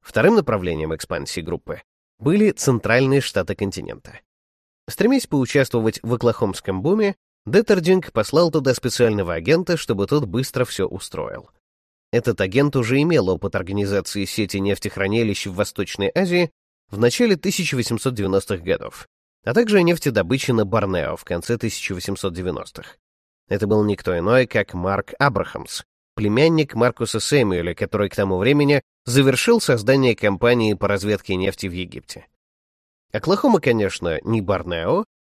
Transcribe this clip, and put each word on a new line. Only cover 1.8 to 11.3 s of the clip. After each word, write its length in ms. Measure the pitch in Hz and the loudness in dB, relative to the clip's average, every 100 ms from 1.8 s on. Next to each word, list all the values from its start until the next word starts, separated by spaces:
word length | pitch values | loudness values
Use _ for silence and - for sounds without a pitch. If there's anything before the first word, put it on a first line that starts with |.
| _ _ _ - | _ _ _ -4
были 320 | 123 208 214 | 0 4 2
центральные 680 | - 139 117 101 120 131 139 | 2 0 0 2 2 4 2
штаты 360 | - 98 87 98 | 0 -4 -4 -4
континента. 640 | 98 90 - - - - _ _ _ _ _ _ - | -4 -6 -12 -14 -18 -20 _ _ _ _ _ _ -12
Стремясь 380 | - 220 269 - | 0 2 2 0
поучаствовать 720 | 143 123 143 131 120 110 - | -2 2 2 2 2 0 -2
в 120 | 110 | -4
оклахомском 680 | 120 117 - 107 - - 95 | 0 0 2 -2 -4 -6 -4
буме, 340 | 131 214 202 - _ _ - | 0 0 0 -2 _ _ 0
Деттердинг 640 | 185 - 190 165 185 - | 2 4 2 4 2 2
послал 380 | 113 104 151 170 | -4 2 4 4
туда 240 | 151 135 | 2 0
специального 600 | 123 123 - 117 104 87 | 0 -2 2 2 2 -2
агента, 420 | 82 90 165 180 165 | -2 2 2 2 -4
чтобы 300 | - 101 98 | -2 -2 0
тот 200 | 147 110 | 0 0
быстро 380 | 110 135 127 | -4 -4 -4
все 220 | 123 - 95 | -4 -2 -4
устроил. 640 | - - 82 55 | -4 -12 -10 -8